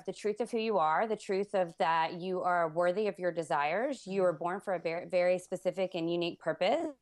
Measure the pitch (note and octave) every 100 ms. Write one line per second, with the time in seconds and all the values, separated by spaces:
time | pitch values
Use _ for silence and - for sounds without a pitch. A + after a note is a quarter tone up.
0 | F#3+ F3 G#3 G#3 A#3 A#3 A3 G3 D#3 -
1 | A3 G#3 - G3 G3+ G3 E3+ - E3+ E3
2 | E3 F3+ F#3 F3+ F3+ F3+ E3 D#3+ F3 F#3
3 | G#3 G3 F3+ E3 D#3+ D3+ D3 F#3 C#4 B3+
4 | F#3 G3 F3+ D#3 E3+ F#3+ G#3 F3 E3+ E3+
5 | E3+ F3+ F3+ F#3 - F3+ F#3 F3+ F#3 F3
6 | E3 E3+ E3+ - E3 D#3 F#3 D4 D#4+ C4+